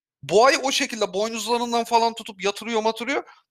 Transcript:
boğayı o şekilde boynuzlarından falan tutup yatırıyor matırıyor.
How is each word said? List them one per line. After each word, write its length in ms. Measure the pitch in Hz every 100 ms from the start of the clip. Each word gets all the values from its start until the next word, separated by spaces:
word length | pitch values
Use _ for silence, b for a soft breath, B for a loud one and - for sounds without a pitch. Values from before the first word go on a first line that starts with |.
| _ _
boğayı 360 | 139 190 262 277
o 100 | 262
şekilde 400 | 277 269 226 202
boynuzlarından 720 | 185 220 226 214 240 240 233
falan 300 | 226 233 233
tutup 300 | 220 - 196
yatırıyor 380 | 190 202 220 226
matırıyor. 400 | 220 226 240 285 - b _